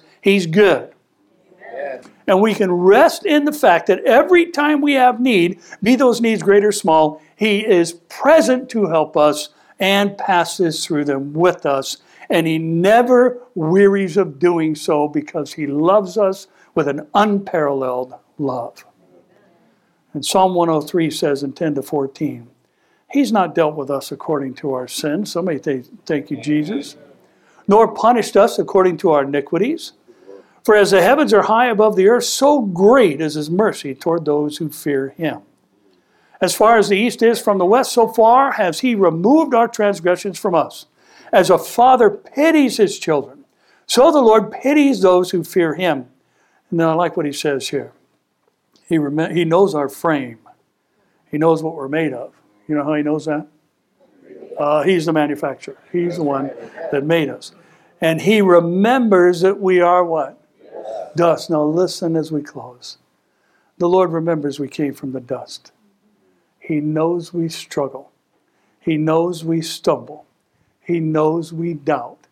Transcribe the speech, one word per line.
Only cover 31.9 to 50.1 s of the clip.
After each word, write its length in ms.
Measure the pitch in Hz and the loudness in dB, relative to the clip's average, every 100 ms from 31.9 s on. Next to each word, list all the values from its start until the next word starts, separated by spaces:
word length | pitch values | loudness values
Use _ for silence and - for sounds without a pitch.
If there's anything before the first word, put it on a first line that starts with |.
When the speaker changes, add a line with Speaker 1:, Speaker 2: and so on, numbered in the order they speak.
| 185 | 4
Speaker 1:
the 120 | 190 | 4
earth, 160 | 240 | 2
so 380 | 240 - 269 294 | 0 0 2 2
great 600 | 208 170 202 269 196 139 | 0 2 4 6 4 0
is 140 | 156 151 | -4 -6
his 160 | 151 | -4
mercy 420 | 180 214 - 143 | -2 -2 -2 -10
toward 320 | 135 170 170 151 | -8 -4 -2 -2
those 320 | 147 147 147 | -2 -2 -6
who 120 | 156 | -10
fear 400 | - 151 139 135 | -8 -4 -4 -4
him. 320 | - 160 87 - _ _ _ _ _ _ _ _ _ | -6 -8 -8 -14 _ _ _ _ _ _ _ _ _
As 140 | 185 - | -4 2
far 220 | 220 233 | 4 4
as 120 | 202 | 4
the 80 | 196 | 2
east 240 | 233 - | 0 2
is 180 | 226 226 | 0 2
from 200 | - 196 | 0 0
the 60 | 180 | 2
west, 280 | 240 254 | 2 2
so 140 | 240 226 | 0 0
far 460 | 233 220 247 269 | 4 4 4 2
has 260 | 233 185 160 | 0 -2 -2
he 160 | 254 220 | -2 2
removed 580 | 180 160 202 311 294 | 2 2 2 4 4
our 140 | 233 233 | 0 0
transgressions 720 | 226 208 180 175 180 202 175 | 0 -2 0 -2 -2 -4 -6
from 160 | 196 165 | -2 0
us. 320 | - - - _ _ _ - | -2 -6 -20 _ _ _ 0
As 180 | 208 175 | 2 4
a 80 | 170 | 2
father 520 | - - 254 254 214 | 0 2 4 6 4
pities 680 | 202 - - 320 320 262 - | 2 -6 0 2 4 2 2
his 200 | 196 - | 0 0
children, 480 | - 147 - - _ _ _ _ - | -2 -2 -4 -14 _ _ _ _ -4
so 260 | 240 302 | 2 4
the 100 | 302 | 6
Lord 300 | 226 220 202 | 6 4 2
pities 500 | - 262 294 277 208 | -4 0 2 2 4
those 300 | 185 180 180 | 4 4 2
who 120 | 180 | -4
fear 320 | 160 190 165 151 | -4 -2 -2 -2
him." 320 | 180 139 123 _ _ _ _ _ _ | -2 -4 -8 _ _ _ _ _ _
And 80 | 170 | -2
then 80 | 165 | 0
I 60 | |
like 220 | 160 170 170 | 0 -2 -4
what 120 | 147 | -6
he 40 | |
says 380 | 143 151 135 - | -6 -4 -4 -6
here. 220 | 139 123 _ _ _ _ _ _ _ _ _ _ | -8 -10 _ _ _ _ _ _ _ _ _ _
He 100 | 165 | -2
rem-, 360 | 143 151 160 | -2 -4 -4
he 120 | 165 160 | -2 0
knows 280 | 170 196 | 2 2
our 140 | 151 135 | 0 -6
frame. 520 | - 170 | -4 -2